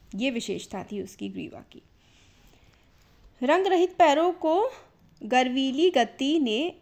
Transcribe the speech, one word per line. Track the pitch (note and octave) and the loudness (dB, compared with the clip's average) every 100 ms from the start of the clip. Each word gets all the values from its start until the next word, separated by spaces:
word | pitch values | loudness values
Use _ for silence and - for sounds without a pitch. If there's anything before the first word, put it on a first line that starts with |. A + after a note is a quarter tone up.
| - G3 | -14 -4
ये | C4 | -4
विशेषता | A#3 A3 F3+ - G3 | -4 -6 -8 -8 -14
थी | F#3 G#3 | -10 -10
उसकी | F#3+ - G3+ | -12 -12 -12
ग्रीवा | F#3+ - - | -10 -14 -16
की। | - - _ _ _ _ _ _ _ _ _ _ _ _ _ _ - _ | -20 -20 _ _ _ _ _ _ _ _ _ _ _ _ _ _ -20 _
रंग | B3 E4+ G4 | 0 2 4
रहित | F4 F4+ | 2 2
पैरों | - E4 C#4+ F4 | 4 4 6 2
को | F4 D#4+ E4+ B4 - - _ _ _ | 0 0 0 0 -4 -20 _ _ _
गर्वीली | G#3+ B3+ B3+ B3+ C4+ C4 F4+ | -2 0 0 -2 -2 2 2
गति | D#4 A3+ - C4+ D#4+ | 2 -2 -2 -2 0
ने | B3+ G#3+ E4+ - | 0 -2 -4 -8